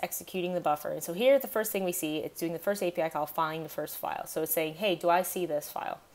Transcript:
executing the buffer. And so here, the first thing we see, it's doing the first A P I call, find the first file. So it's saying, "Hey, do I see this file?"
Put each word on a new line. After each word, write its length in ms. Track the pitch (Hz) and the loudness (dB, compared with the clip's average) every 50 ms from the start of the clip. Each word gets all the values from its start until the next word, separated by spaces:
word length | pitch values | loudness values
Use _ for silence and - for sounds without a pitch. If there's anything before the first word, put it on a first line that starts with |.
| - | -4
executing 500 | 175 - - 175 - - 185 175 180 180 | -4 -4 -6 -8 -6 -4 -2 -2 0 0
the 60 | 175 | 0
buffer. 300 | 165 160 147 151 - 160 | 2 2 2 0 0 -4
And 120 | 151 156 | -4 -4
so 120 | - - 170 | -4 -4 -2
here, 260 | 190 240 262 277 269 | 4 6 8 8 6
the 80 | 269 214 | 6 2
first 240 | - 220 220 214 | -2 -2 0 0
thing 140 | - 196 190 | 0 0 0
we 80 | 180 175 | 0 0
see, 240 | - 160 151 151 156 | 0 -2 -2 -2 -2
it's 200 | - 151 - - | -2 -4 -4 -2
doing 140 | 170 165 | -2 -2
the 80 | 170 160 | -2 -2
first 240 | - 202 202 202 196 | 0 0 0 0 0
A 80 | 175 | 0
P 100 | 175 - | 0 0
I 60 | 160 160 | 0 0
call, 180 | - - 151 | 0 -2 -2
find 380 | - - - 160 156 160 165 160 | -2 0 0 0 0 0 -4 -6
the 60 | 156 | -6
first 260 | - - 151 147 - - | -6 -6 -6 -6 -6 -6
file. 300 | - - - - - - | -4 -4 -4 -4 -6 -6
So 140 | - 160 | -4 -2
it's 100 | 160 160 | -2 0
saying, 220 | - 170 160 156 156 | 0 0 0 0 -2
"Hey, 220 | 160 220 208 175 | 0 0 2 2
do 140 | 160 - 170 | 2 4 4
I 120 | 170 185 | 6 6
see 240 | 180 - - 190 175 | 4 2 0 -2 -2
this 240 | 160 147 147 - - | 0 0 -2 -2 -4
file?" 300 | - - - - - - - - - | -6 -6 -4 -6 -6 -8 -10 -16 -20